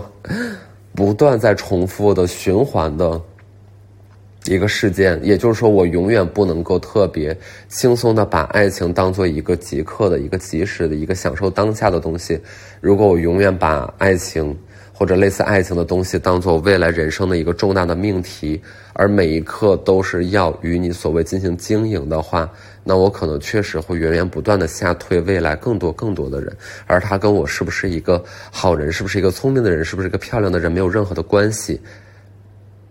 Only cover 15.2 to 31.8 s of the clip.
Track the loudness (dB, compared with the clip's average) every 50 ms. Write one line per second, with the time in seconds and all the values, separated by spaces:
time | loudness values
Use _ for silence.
15.2 | 4 2 2 0 0 2 2 0 0 0 -2 -2 -2 0 0 -2 -2 -2 -4 -2
16.2 | 0 0 0 2 2 2 2 2 4 4 4 4 4 2 0 0 -2 -2 -2 -2
17.2 | -2 0 0 0 0 -2 -2 0 0 0 2 0 0 0 -2 -2 -2 -2 -2 -2
18.2 | -4 -8 -10 -8 -6 -6 -6 -6 -8 -14 -20 -20 -20 -8 -2 0 2 4 4 4
19.2 | 2 2 0 -2 -2 -6 -4 0 2 2 2 2 2 2 2 2 2 0 -2 -4
20.2 | -2 0 0 2 2 0 -2 -4 -4 -2 -2 0 0 -2 -4 -4 -2 -2 0 0
21.2 | 0 -2 -2 -2 -2 -2 -4 -4 -2 -2 0 0 0 -2 -2 -4 -4 -4 -4 -4
22.2 | -4 -2 -2 -2 -2 -4 -8 -14 -20 -20 -20 -8 -2 0 2 4 4 4 2 0
23.2 | -4 -4 -4 -4 -4 -2 -2 -2 -2 -2 -4 -6 -6 -4 -4 -2 0 0 0 0
24.2 | 0 -2 -4 -4 0 0 2 2 0 -2 -4 -2 -2 -2 -2 -2 -2 -2 0 0
25.2 | 0 0 0 0 0 -2 -2 -2 -2 -4 -2 -2 -2 -4 -4 -4 -6 -4 -4 -4
26.2 | -6 -6 -6 -6 -8 -8 -10 -14 -16 -18 -18 -10 -2 0 2 2 2 0 -2 0
27.2 | 2 2 2 2 0 -2 -4 -4 -6 -6 -4 -4 -4 -4 -4 -2 0 0 0 0
28.2 | -2 -6 -16 -20 -20 -16 -8 -2 0 0 2 2 0 -2 -4 -4 -4 -4 -2 0
29.2 | 0 0 0 0 0 0 2 2 2 2 2 0 -2 -4 -4 -4 -4 -4 -4 -6
30.2 | -6 -4 -2 -2 0 0 0 0 0 0 0 0 0 0 0 0 -2 -2 -4 -6
31.2 | -2 0 2 2 2 2 0 -4 -6 -6 -8 -8